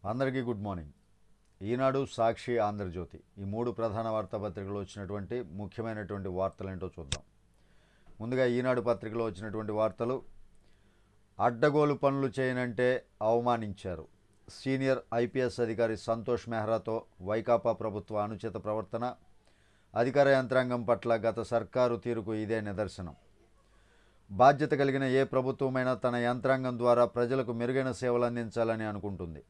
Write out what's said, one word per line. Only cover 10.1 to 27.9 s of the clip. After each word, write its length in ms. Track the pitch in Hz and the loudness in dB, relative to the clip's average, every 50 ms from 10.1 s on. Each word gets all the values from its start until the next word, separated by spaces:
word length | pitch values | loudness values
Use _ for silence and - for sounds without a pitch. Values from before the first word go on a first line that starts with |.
| 131 131 - - - - - - _ - _ - - _ _ _ _ _ _ _ _ _ _ _ _ - | -2 -4 -6 -10 -18 -20 -20 -20 _ -20 _ -20 -20 _ _ _ _ _ _ _ _ _ _ _ _ 0
అడ్డగోలు 540 | 98 120 123 113 117 151 143 151 151 147 143 | 2 2 2 4 2 4 4 4 4 4 2
పనులు 460 | 131 - 139 135 139 135 131 104 - | 2 2 2 2 2 -2 -2 0 0
చేయనంటే 640 | 131 127 127 123 127 120 117 98 123 123 127 123 - _ _ _ 110 | 0 0 0 0 -2 -2 0 2 2 2 2 2 -2 _ _ _ 2
అవమానించారు. 880 | 110 117 120 120 123 120 117 113 107 98 - - 95 90 78 78 - _ _ _ _ _ _ _ - | 4 4 4 4 2 0 0 -2 -6 -8 -8 -8 -8 -8 -8 -10 -14 _ _ _ _ _ _ _ -20
సీనియర్ 500 | - - - 131 135 131 135 135 131 123 - _ - | -20 -8 -2 -2 0 0 2 2 2 0 0 _ 0
ఐపీఎస్ 460 | 117 120 117 - 131 127 123 - - | 0 0 0 0 0 0 0 0 0
అధికారి 360 | 120 113 113 104 117 113 110 | -2 -2 2 0 0 0 0
సంతోష్ 520 | 104 - - 113 117 110 131 123 117 - - | -2 -2 -2 -2 -2 0 -2 -2 -2 -2 -4
మెహ్రాతో 560 | 117 113 107 107 113 110 92 - 110 113 - - _ _ 90 | -4 -2 0 0 0 -2 -2 -2 -4 -4 -6 -8 _ _ -4
వైకాపా 500 | 92 104 113 107 - 120 117 - 117 113 | -2 -2 -2 2 4 2 4 4 2 0
ప్రభుత్వ 440 | - 107 110 98 104 98 - 107 | 0 -2 -4 -4 -4 -8 -4 -4
అనుచిత 380 | 104 104 104 110 98 - 113 92 | -2 -2 -2 -4 -6 -8 -8 -8
ప్రవర్తన, 600 | 113 87 107 107 110 107 - - 113 120 123 123 - _ _ - _ _ _ _ _ _ _ _ _ _ _ - 104 | -6 -4 -4 -4 -4 -4 -6 -6 -6 -4 -6 -6 -8 _ _ -20 _ _ _ _ _ _ _ _ _ _ _ 0 2
అధికార 300 | 120 131 123 143 143 139 | 2 2 6 6 6 8
యంత్రాంగం 540 | 139 131 131 113 131 127 127 123 123 120 117 | 6 4 4 4 2 2 2 2 0 -2 2
పట్ల 320 | 104 120 113 - 117 117 | 2 2 2 4 2 2
గత 260 | 113 101 113 107 117 | 2 2 0 0 0
సర్కారు 560 | 113 - 120 117 110 95 - 127 127 123 117 | -4 0 0 0 0 0 0 2 2 2 2
తీరుకు 380 | 110 - 120 120 113 101 92 110 | 0 -2 -2 -2 -2 -2 -4 -4
ఇదే 260 | 110 110 101 113 113 | -4 -2 -2 -2 -2
నిదర్శనం. 540 | 104 104 101 90 107 92 - - 95 82 73 - _ - _ _ _ _ _ _ _ _ _ _ _ _ _ _ _ _ _ _ _ _ | -2 -4 -4 -4 -4 -4 -4 -10 -12 -12 -12 -16 _ -20 _ _ _ _ _ _ _ _ _ _ _ _ _ _ _ _ _ _ _ _
బాధ్యత 400 | 104 92 123 135 147 131 147 147 | 4 8 8 8 8 8 2 0
కలిగిన 340 | 156 131 139 139 131 135 135 | 2 2 2 2 2 2 2
ఏ 200 | 131 127 135 135 | 2 4 4 2
ప్రభుత్వమైనా 720 | 131 - 131 127 127 131 - 139 131 127 131 127 127 127 | 4 2 0 0 0 -2 0 -2 -2 0 0 0 0 0
తన 220 | - - 127 120 | 0 0 0 0
యంత్రాంగం 640 | 123 120 120 123 127 110 131 135 131 131 127 123 117 | 2 2 0 0 0 2 2 2 2 2 -2 -2 2
ద్వారా 260 | 120 120 120 120 120 | 4 4 6 6 6
ప్రజలకు 480 | 113 - 123 120 120 127 135 131 110 120 | 4 4 0 0 2 2 0 0 -2 -2
మెరుగైన 400 | 113 120 120 131 131 131 131 | -2 -2 0 0 0 0 -2